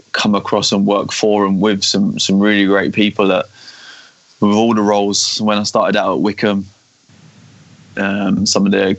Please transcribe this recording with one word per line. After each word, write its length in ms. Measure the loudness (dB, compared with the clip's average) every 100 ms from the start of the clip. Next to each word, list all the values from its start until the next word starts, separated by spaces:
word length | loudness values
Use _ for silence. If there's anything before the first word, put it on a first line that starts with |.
| -10
come 220 | -4 0
across 380 | -2 0 -2 0
and 120 | 0
work 280 | 0 0 -2
for 340 | -2 0 2 0
and 140 | 0
with 240 | 0 0
some, 340 | -2 0 -2 -2
some 220 | 0 2
really 260 | 2 2 2
great 260 | 2 0
people 360 | 0 0 0 0
that, 160 | 0 -2 -12 -20 -20 -20 -20 -20 _ _ -2
with 120 | 2
all 220 | 2 2
the 80 | 2
roles. 580 | 2 2 0 -2 -4 -2
When 180 | -2 0
I 40 |
started 320 | 0 0 0 0
out 180 | 0
at 60 | 0
Wycombe, 460 | -2 0 -2 -2 -6 _ _ _ _ -20 -20 -20 -20 -20 -20 -20 -16 -6
um, 480 | -4 -2 -2 0 0
some 200 | 2 2
of 60 |
the 220 | 2 0